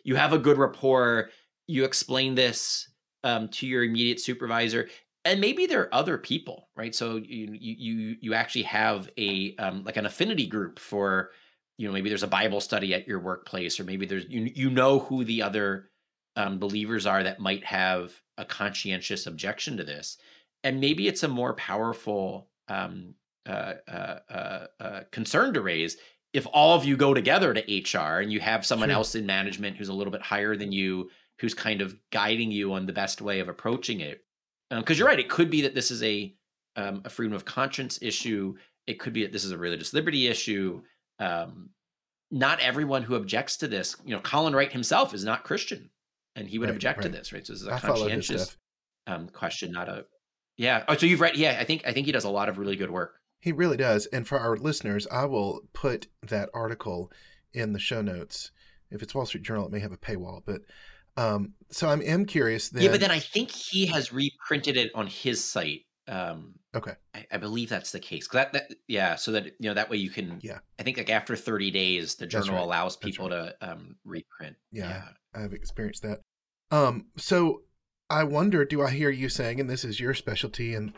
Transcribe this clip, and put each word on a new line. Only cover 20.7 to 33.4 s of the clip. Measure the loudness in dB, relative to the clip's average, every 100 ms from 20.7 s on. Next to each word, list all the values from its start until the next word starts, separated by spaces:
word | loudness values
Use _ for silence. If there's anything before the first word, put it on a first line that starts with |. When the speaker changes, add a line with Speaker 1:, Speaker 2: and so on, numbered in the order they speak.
| 2
Speaker 1:
maybe | 2 4 2
it's | 0
a | 0
more | 0 -2
powerful, | -4 -4 -2 -2 -2 -4 -2 -2 -6 -12 _ -8
um, | -6 -6 -8 -14 -20 _ _ -8
uh, | -6 -6 -8 -12
uh, | -10 -8 -10 -10
uh, | -8 -8 -8 -12 -12
uh, | -10 -10 -10
concern | -6 0 2 4
to | 2
raise | 0 0 0 -4 -16 _ _
if | -4 2
all | 8 10 10
of |
you | 6 6
go | 6
together | 6 6 6 4
to | 2 0
H | -2 0
R | 0 0 0
and | 0
you | 0
have | 2 2 2
someone | 2 4
Speaker 2:
Sure. | 4
Speaker 1:
else | 2
in | -2
management | 0 0 0 -4 -6 -6
who's | -6
a |
little | -4 -4
bit | -6
higher | -2 0 0 0
than | -2
you, | 0 0 0 -6 -12 _ -6
who's | -4
kind | -2 -2 0
of | -2 -6 -6
guiding | 0 2 2 0
you | 0 0
on | -2 -2
the |
best | -2 -2 -4
way | -2
of | -2